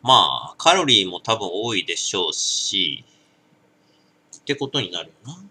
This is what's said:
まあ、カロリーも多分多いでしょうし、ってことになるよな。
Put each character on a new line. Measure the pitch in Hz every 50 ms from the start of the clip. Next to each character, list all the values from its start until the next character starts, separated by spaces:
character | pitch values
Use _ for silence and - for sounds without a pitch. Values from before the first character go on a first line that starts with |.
ま | - 123 131 117 92 69 65 58 58 71
あ、 | -
カ | _ - 160
ロ | 180 196 170
リ | 143 120 104 95
ー | 92
も | 87 87
多 | _ - 113
分 | 107 101 90
多 | 87 101 110 120 113
い | 95 87
で | - 87
し | - - - -
ょ | 98 87 78
う |
し、 | 73 - - - - - - - 104 98 90 78 69 65 - _ _ _ _ _ _ _ _ _ _ _ _ _ _ _ _ _ _ _ _ _ _ _ _ _ - -
っ | _
て | - 143
こ | 139 143 127
と | - 143
に | 113 90
な | 87 87
る | 80 -
よ | _ _ _
な。 | 123 165 185 196 202